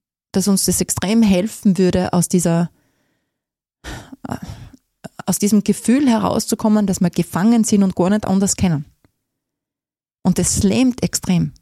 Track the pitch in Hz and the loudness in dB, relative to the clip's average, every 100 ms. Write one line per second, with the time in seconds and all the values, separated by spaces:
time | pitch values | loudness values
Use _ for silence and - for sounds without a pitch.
0 | _ _ _ - 185 190 - 180 180 - | _ _ _ -2 0 0 0 -2 -2 -4
1 | 180 226 220 185 208 - 214 185 185 180 | -2 2 4 2 0 -2 0 2 2 0
2 | 180 180 170 180 170 170 170 _ _ _ | 0 0 0 0 2 0 -2 _ _ _
3 | _ _ _ _ _ _ _ _ - - | _ _ _ _ _ _ _ _ -18 -18
4 | - - - - - - - - _ _ | -18 -16 -12 -12 -12 -16 -20 -20 _ _
5 | - - - 185 208 208 196 202 - 247 | -20 -10 -6 -2 0 2 0 -2 0 2
6 | 285 226 196 - - 220 220 214 202 185 | 2 2 0 -2 -2 -2 2 2 2 0
7 | 175 - 170 - 196 233 214 208 190 - | 0 0 -4 0 2 2 2 2 2 2
8 | 175 214 - 190 190 - 185 156 147 _ | 0 0 0 0 0 0 0 0 -4 _
9 | _ _ _ _ _ _ _ _ _ _ | _ _ _ _ _ _ _ _ _ _
10 | _ _ - 180 180 - 202 220 254 240 | _ _ -2 0 -2 0 0 2 2 0
11 | 175 - - 175 160 - | -4 -4 -2 0 0 -6